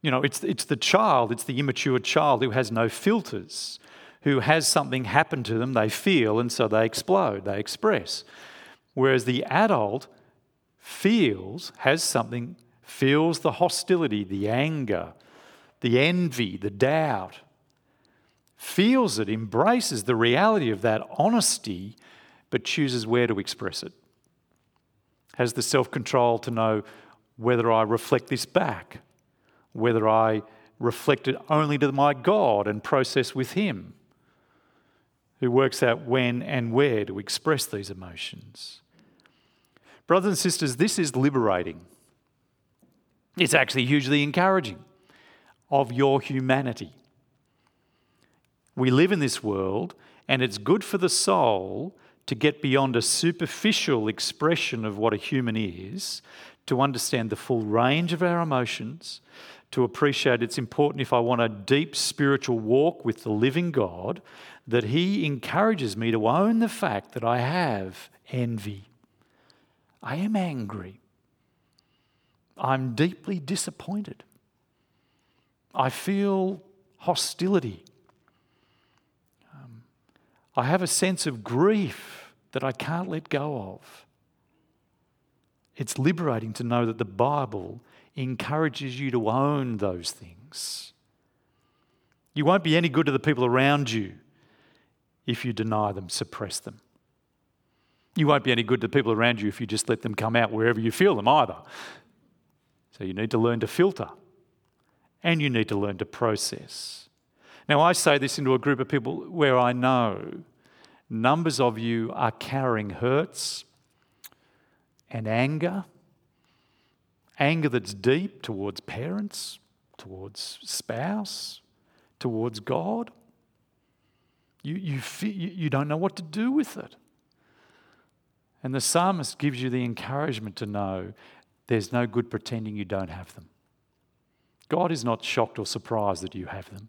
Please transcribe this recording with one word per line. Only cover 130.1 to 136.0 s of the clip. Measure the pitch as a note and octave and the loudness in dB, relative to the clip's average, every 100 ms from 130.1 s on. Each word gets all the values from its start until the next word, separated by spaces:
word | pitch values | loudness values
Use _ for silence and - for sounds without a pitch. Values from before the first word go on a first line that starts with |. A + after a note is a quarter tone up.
| C3+ D3+ A2+ G#2+ F#2 | -4 -4 -6 -8 -8
to | G#2 | -6
know | G#2 G2+ F#2+ F#2 G#2 - - _ _ - | -4 -4 -6 -8 -14 -20 -20 _ _ -2
there's | A#2 G2 | -2 0
no | B2 A#2+ | -2 0
good | A#2+ A#2+ | -2 -4
pretending | A2 - A2+ A2 G#2 | -6 -8 -8 -8 -8
you | |
don't | F#2+ G2 F#2 | -6 -4 -6
have | F2 F#2 | -10 -14
them. | - E2 _ _ _ _ _ _ _ _ _ _ _ _ | -20 -20 _ _ _ _ _ _ _ _ _ _ _ _
God | - F3+ | -2 0
is | D#3+ | -2
not | A#2 A2+ | -2 -2
shocked | - - A2 - | -2 0 0 -2
or | G#2 | -6
surprised | A#2 - A2+ | -8 -4 -2